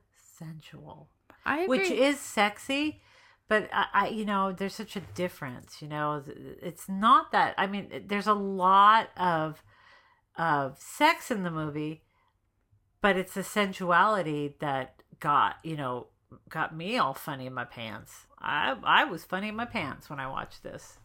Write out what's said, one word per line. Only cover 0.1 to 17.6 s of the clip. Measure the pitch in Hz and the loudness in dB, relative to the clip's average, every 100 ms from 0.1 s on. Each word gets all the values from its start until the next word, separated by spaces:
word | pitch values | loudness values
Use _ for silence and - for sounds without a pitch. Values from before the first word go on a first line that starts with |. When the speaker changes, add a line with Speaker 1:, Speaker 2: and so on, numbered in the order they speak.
| _ _ - | _ _ -18
Speaker 1:
sensual. | 160 160 - 147 151 151 151 _ _ - - | -16 -16 -18 -20 -20 -20 -20 _ _ -10 -4
Speaker 2:
I | 294 370 | -2 0
Speaker 1:
Which | 262 381 | 0 2
Speaker 2:
agree. | 226 | 4
Speaker 1:
is | 269 269 | 2 2
sexy, | - - 208 202 - 277 302 - _ _ _ _ - | -2 0 0 0 -4 -2 -2 -6 _ _ _ _ 0
but | 214 - | 0 0
I, | - - | -2 0
I, | 202 196 | 0 0
you | 214 208 | -2 -2
know, | 202 196 | 0 0
there's | 185 196 - | -2 -6 -8
such | 214 208 | -10 -12
a | 151 101 | -10 -6
difference, | 180 - 139 123 - - | -6 -6 -12 -12 -16 -16
you | 147 | -8
know. | 151 151 147 139 - 135 - | -2 -2 -2 -6 -14 -16 -12
It's | 180 160 - | -12 -10 -6
not | 196 220 285 330 | 2 6 6 4
that, | 202 165 - | 2 2 2
I | 196 | -2
mean, | 202 - 135 - | -2 -8 -10 -4
there's | 202 202 | -2 2
a | |
lot | 208 196 190 180 196 208 220 - - | 0 0 2 6 8 10 8 4 -2
of, | 180 165 156 151 _ _ _ _ _ _ _ - | 0 2 -2 -6 _ _ _ _ _ _ _ -4
of | 165 147 135 143 | 0 2 0 -6
sex | - - 302 330 - | -10 2 4 2 -2
in | 220 | -4
the | 180 | -2
movie, | 160 156 151 151 156 _ _ _ _ _ _ _ _ _ - | -4 -4 -4 -6 -8 _ _ _ _ _ _ _ _ _ 0
but | 202 190 | 2 2
it's | 180 | 0
the | 196 | -6
sensuality | 180 214 196 190 180 175 202 208 156 147 147 143 | -4 0 -2 -2 4 6 6 2 0 -2 -4 -6
that | 151 135 127 _ _ - | -4 -4 -6 _ _ -6
got, | 156 143 101 - | 2 4 4 0
you | 160 156 | -10 -6
know, | 131 123 - _ _ 123 - | -6 -6 -10 _ _ -20 -10
got | 160 151 160 | -6 -6 -6
me | 175 240 | -6 -2
all | 139 | -2
funny | 139 - 139 131 | -4 -10 -10 -10
in | |
my | 127 | -10